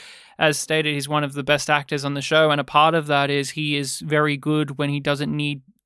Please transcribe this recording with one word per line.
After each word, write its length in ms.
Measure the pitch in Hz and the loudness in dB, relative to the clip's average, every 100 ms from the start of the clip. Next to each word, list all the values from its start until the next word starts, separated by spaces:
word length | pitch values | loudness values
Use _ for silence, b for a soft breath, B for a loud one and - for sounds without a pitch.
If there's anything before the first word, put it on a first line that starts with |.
| B B B - | B B B 0
as 180 | 160 147 | 0 0
stated, 360 | - 156 151 | 0 -2 0
he's 140 | 143 139 | -4 -2
one 160 | 151 | -2
of 100 | 143 | -2
the 80 | 143 | -4
best 260 | 135 143 - | 0 0 2
actors 340 | 147 139 147 | 0 0 -4
on 100 | 143 | -4
the 80 | 139 | -4
show, 280 | 135 156 156 | 0 4 4
and 100 | 143 | 2
a 40 | |
part 300 | 135 147 160 | 2 4 4
of 120 | 165 147 | 2 2
that 220 | 143 139 | 0 2
is 200 | 143 139 | 0 -2
he 260 | 156 151 143 | -4 -4 -2
is 240 | 135 - | -4 -8
very 360 | 165 151 151 143 | -2 2 2 0
good 420 | 147 151 143 139 | 0 0 0 -2
when 100 | 143 | -4
he 100 | 143 | -2
doesn't 340 | 139 147 147 | -2 -2 -2
need 280 | 151 147 143 - _ | -2 -4 -6 -12 _